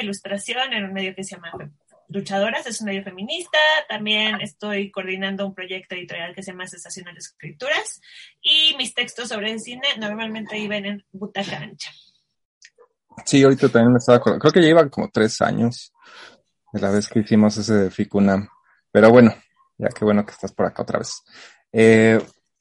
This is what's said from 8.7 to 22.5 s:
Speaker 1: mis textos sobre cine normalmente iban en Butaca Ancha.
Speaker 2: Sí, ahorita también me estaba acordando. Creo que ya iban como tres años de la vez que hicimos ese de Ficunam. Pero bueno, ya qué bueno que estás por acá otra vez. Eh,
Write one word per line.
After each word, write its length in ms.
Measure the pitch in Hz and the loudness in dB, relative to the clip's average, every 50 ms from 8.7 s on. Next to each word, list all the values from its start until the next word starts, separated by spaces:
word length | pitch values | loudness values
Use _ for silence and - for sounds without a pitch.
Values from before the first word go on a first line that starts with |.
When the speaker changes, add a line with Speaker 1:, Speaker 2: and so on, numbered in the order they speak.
| 302 | 0
Speaker 1:
mis 160 | 269 254 214 - | -2 -6 -8 -6
textos 360 | 247 240 - - - 247 - | -6 -8 -8 -8 -12 -12 -10
sobre 300 | 240 208 202 220 226 220 | -8 -8 -6 -6 -8 -8
cine 260 | 208 233 247 247 269 285 262 214 | -10 -14 -12 -8 -6 -6 -6 -6
normalmente 600 | 220 208 214 220 226 220 220 220 214 202 214 214 | -6 -8 -8 -8 -8 -10 -10 -10 -12 -10 -10 -8
iban 260 | 214 202 208 208 196 | -8 -6 -6 -6 -6
en 200 | 202 208 202 - _ - | -8 -10 -10 -14 _ -16
Butaca 460 | 190 208 196 - 196 202 196 196 - | -14 -14 -10 -10 -10 -8 -8 -10 -12
Ancha. 340 | 143 - - - - - - _ _ _ _ _ _ _ _ _ _ _ _ _ - _ _ _ _ _ _ _ _ _ _ - - | -14 -16 -16 -18 -18 -18 -18 _ _ _ _ _ _ _ _ _ _ _ _ _ -20 _ _ _ _ _ _ _ _ _ _ -14 -4
Speaker 2:
Sí, 180 | - - 139 135 | 0 4 6 6
ahorita 260 | 135 135 135 - 131 | 6 6 4 2 2
también 240 | - 117 117 120 123 | 4 4 6 6 4
me 60 | 117 | 4
estaba 200 | - - 123 120 | 4 6 4 6
acordando. 220 | - 110 90 90 | 4 2 0 2
Creo 120 | - 151 - | 2 4 4
que 100 | 190 170 | 6 6
ya 60 | 156 | 6
iban 200 | 160 170 156 139 | 6 6 4 2
como 220 | - - - - | -2 -6 -8 -4
tres 300 | - 113 107 113 - - | 0 0 0 0 0 0
años 520 | - - - 107 117 120 123 - - - _ _ _ - - - - - - _ _ _ _ _ _ _ - | -2 0 0 0 -2 -2 -2 -6 -12 -20 _ _ _ -20 -20 -20 -20 -20 -20 _ _ _ _ _ _ _ -6
de 80 | 104 | -4
la 100 | 98 98 | -2 0
vez 180 | 101 104 104 - | 0 0 -2 0
que 120 | - 117 | -2 -2
hicimos 360 | 104 - 113 107 107 104 104 | 0 2 4 4 4 4 2
ese 180 | 104 101 113 110 | 0 -2 0 2
de 160 | 104 98 92 | 2 2 0
Ficunam. 580 | - - 104 - - 101 101 98 98 98 101 - _ _ _ _ _ _ _ _ | -2 -4 -6 -2 0 2 2 4 2 0 -2 -6 _ _ _ _ _ _ _ _
Pero 200 | - 104 107 113 | 4 6 8 10
bueno, 220 | 117 123 117 110 - - _ _ _ _ _ _ _ | 10 10 8 8 6 2 _ _ _ _ _ _ _
ya 120 | - 113 - | -8 -6 -6
qué 160 | - - 107 | -4 -2 0
bueno 220 | 104 104 104 104 | 0 2 0 -2
que 60 | - - | -4 -10
estás 200 | - - 98 - | -12 -12 -10 -6
por 140 | - 101 | -4 -4
acá 160 | 87 - - - | -4 -4 -6 -6
otra 160 | - - - | -6 -6 -6
vez. 240 | - - - - - _ _ - - - - _ _ _ - | -6 -10 -12 -16 -20 _ _ -20 -20 -20 -20 _ _ _ 0
Eh, 460 | 113 113 113 113 110 110 113 113 113 - - _ _ _ _ | 4 6 6 6 6 6 6 4 2 0 -4 _ _ _ _